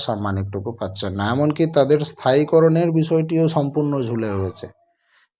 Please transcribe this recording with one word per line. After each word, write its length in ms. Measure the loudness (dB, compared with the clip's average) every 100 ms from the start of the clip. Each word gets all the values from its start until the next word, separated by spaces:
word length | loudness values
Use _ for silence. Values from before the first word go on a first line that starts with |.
| 0
সাম্মানিকটুকু 640 | -4 -2 -4 -4 -6 -8 -8
পাচ্ছেন 360 | -6 -4 -4 -2
না, 80 | -2
এমনকি 340 | 0 0 0 0 2
তাদের 240 | 4 2
স্থায়ীকরণের 840 | 0 -2 2 2 4 4 4 4 2
বিষয়টিও 520 | 0 2 0 0 0 0
সম্পূর্ণ 440 | 0 -2 -2 -2 -2
ঝুলে 260 | -2 -4 -4
রয়েছে। 360 | -4 -4 -6 -10 -14 _ _ _ _ _